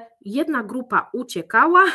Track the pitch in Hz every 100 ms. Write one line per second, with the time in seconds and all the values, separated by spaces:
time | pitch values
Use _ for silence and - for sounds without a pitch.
0 | 226 _ 196 247 320 269 208 247 240 196
1 | - 247 247 180 165 226 311 359 381